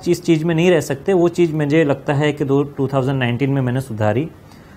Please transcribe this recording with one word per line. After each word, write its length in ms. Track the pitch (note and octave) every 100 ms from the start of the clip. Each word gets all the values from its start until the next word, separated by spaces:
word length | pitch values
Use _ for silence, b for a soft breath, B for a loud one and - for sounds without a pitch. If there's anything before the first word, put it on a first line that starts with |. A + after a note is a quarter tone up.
| -
इस 160 | E3+
चीज़ 220 | - E3 E3
में 100 | E3
नहीं 160 | F3+
रह 80 | E3+
सकते। 340 | C#3+ C#3 -
वो 140 | F#3+ E3+
चीज़ 280 | E3+ E3+ D3+
मुझे 280 | D3 D#3
लगता 300 | D#3 C#3 -
है 200 | C3 D3+
कि 120 | D3 C#3
दो, 180 | C#3
टू 240 | C#3+ - C3+
थाउजेंड 320 | C#3 B2+ C3+
नाइनटीन 300 | B2 A#2+ C3+
में 120 | C#3
मैंने 200 | B2+ B2+
सुधारी। 480 | - G#2+ G#2+ G#2+ D#3+ - B B B